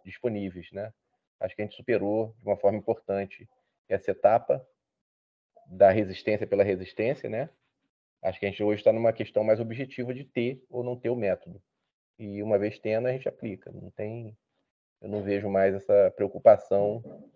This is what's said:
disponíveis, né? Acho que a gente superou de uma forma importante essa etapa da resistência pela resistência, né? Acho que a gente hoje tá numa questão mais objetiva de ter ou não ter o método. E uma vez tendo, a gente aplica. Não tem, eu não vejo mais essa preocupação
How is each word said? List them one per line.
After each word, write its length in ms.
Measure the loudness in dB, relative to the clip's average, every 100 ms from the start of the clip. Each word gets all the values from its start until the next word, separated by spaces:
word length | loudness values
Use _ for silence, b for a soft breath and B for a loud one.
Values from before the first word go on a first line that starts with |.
| -14
disponíveis, 640 | -8 -4 -4 -6 -8 -14
né? 200 | -12 -12 -14 _ _ _ -8
Acho 160 | -8 -6
que 60 |
a 40 | -10
gente 100 | -8
superou 600 | -2 0 0 -2 -2 -6
de 60 | -4
uma 120 | 2
forma 200 | 2 0
importante 720 | -2 -4 -4 -4 -4 -12 -20 _ _ _ -6
essa 220 | -4 -4
etapa 520 | 2 4 4 2 -4 -4 _ _ _ _ _ _ _ _ _ -8
da 240 | 6 6
resistência 560 | 6 0 -4 -2 -2 0
pela 180 | 2
resistência, 640 | 2 0 -4 -4 -4 -4 -6
né? 200 | -8 -8 _ _ _ _ _ _ _
Acho 180 | -8 -4
que 60 | -4
a 40 |
gente 140 | -2
hoje 200 | -2 2
tá 100 | 2
numa 180 | 4 2
questão 320 | 0 -2 0
mais 160 | 2 0
objetiva 540 | -2 -8 -10 -8 -8
de 100 | -8
ter 400 | -8 -4 -4 -6 _
ou 140 | -8
não 120 | -8 -6
ter 140 | -4
o 60 | -2
método. 440 | -2 -2 -6 -20 _ _ _ _ _ -16
E 260 | -12 -8
uma 160 | 0 0
vez 200 | 0 -6
tendo, 280 | -4 -2 -2
a 40 |
gente 160 | -4 -6
aplica. 440 | -8 -10 -12 -14
Não 180 | -18 -16
tem, 480 | -10 -10 -10 -14 -18 _ _ _ _ _ _
eu 80 | -10
não 140 | -6
vejo 260 | -2 -2 0
mais 240 | 2 2
essa 400 | 2 4 6 6 2
preocupação 880 | -4 4 6 6 6 0 0 -2 -10 -20 -20